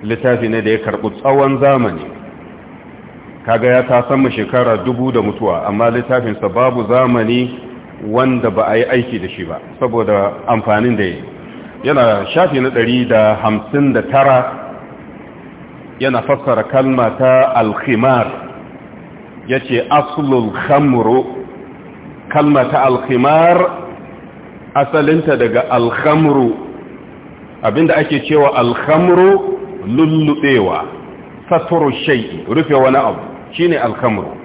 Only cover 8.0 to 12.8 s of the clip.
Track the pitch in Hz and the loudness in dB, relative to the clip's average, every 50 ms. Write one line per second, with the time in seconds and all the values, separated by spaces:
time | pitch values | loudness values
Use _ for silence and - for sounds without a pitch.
8 | 104 104 107 120 131 131 127 120 110 113 95 110 110 - 107 113 117 - 131 127 | -10 -4 0 0 2 2 0 0 0 -2 0 0 0 0 2 2 2 2 2 0
9 | 120 123 123 101 90 92 - - 92 80 80 73 - - - - 131 123 113 117 | 0 -2 -6 -8 -8 -8 -10 -10 -10 -10 -10 -12 -12 -16 -8 -4 -4 -2 0 -2
10 | 110 98 104 101 98 101 - - - 110 117 110 107 117 104 104 113 123 117 104 | 0 2 2 2 0 -2 -4 -6 -2 -2 -2 -2 2 0 0 2 2 0 0 0
11 | 101 92 85 85 - - - - - - - - - - - - - 131 151 135 | -2 -4 -4 -8 -12 -16 -18 -18 -18 -18 -18 -18 -18 -18 -18 -8 -4 0 2 4
12 | 123 113 107 101 95 - - 160 185 185 151 135 127 135 127 120 | 4 4 2 0 -2 -2 0 2 2 2 2 0 -2 0 0 0